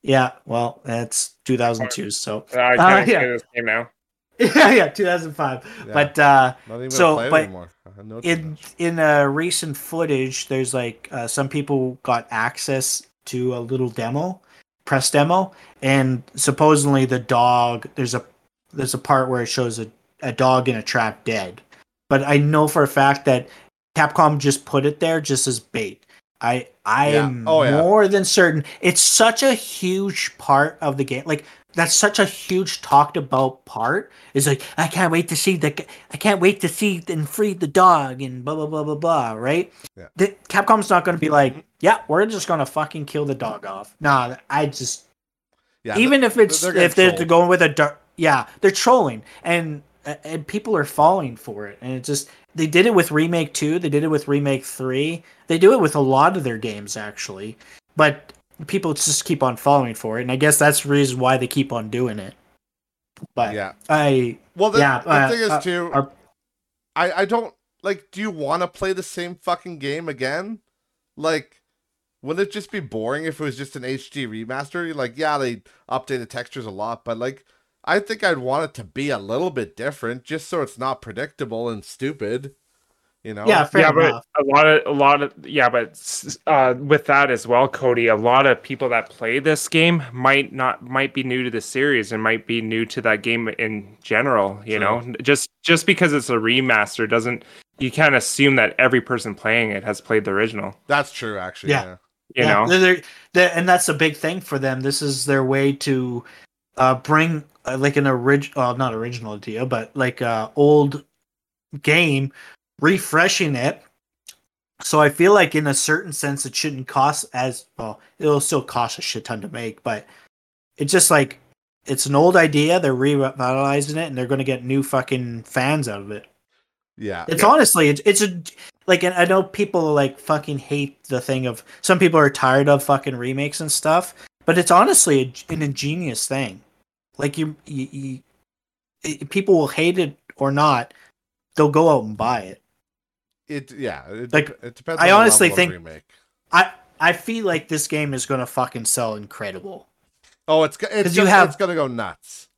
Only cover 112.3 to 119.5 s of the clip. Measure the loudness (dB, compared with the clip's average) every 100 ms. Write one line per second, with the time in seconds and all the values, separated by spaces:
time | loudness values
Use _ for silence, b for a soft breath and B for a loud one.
112.3 | B B B _ _ 0 0 0 0 0
113.3 | 0 -2 -2 -4 -6 _ _ _ _ -20
114.3 | _ _ _ _ _ -2 4 4 4 4
115.3 | 6 4 0 -2 -2 -2 -2 -4 -8 -6
116.3 | -6 -8 -6 -6 -8 -6 0 0 0 -8
117.3 | -6 -6 -6 _ -14 -14 -14 b _ 0
118.3 | 0 0 -4 -4 -4 -4 -6 -8 -10 -10
119.3 | -12 -10